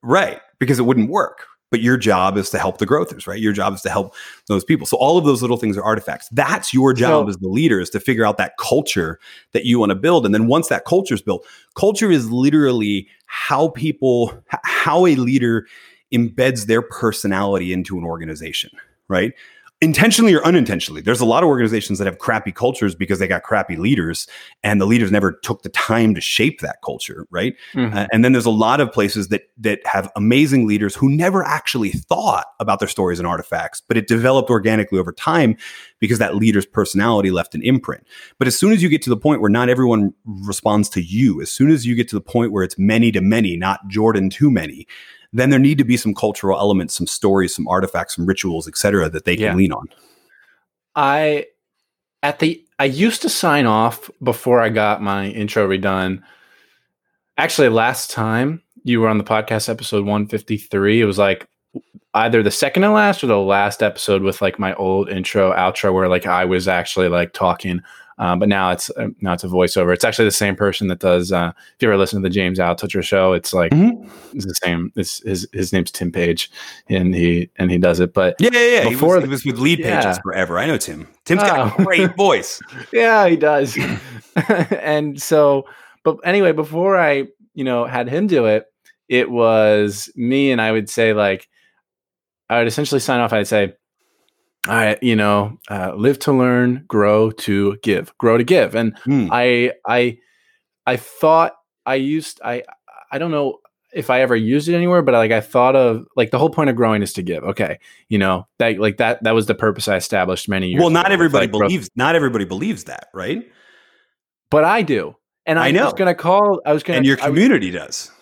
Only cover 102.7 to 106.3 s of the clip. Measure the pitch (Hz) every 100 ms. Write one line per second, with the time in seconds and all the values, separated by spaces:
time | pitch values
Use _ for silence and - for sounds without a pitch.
102.7 | - _ - - 139 170 151 143 - _
103.7 | _ _ - 127 127 131 117 110 135 151
104.7 | 175 175 175 139 123 110 113 107 131 123
105.7 | 135 123 113 - - 113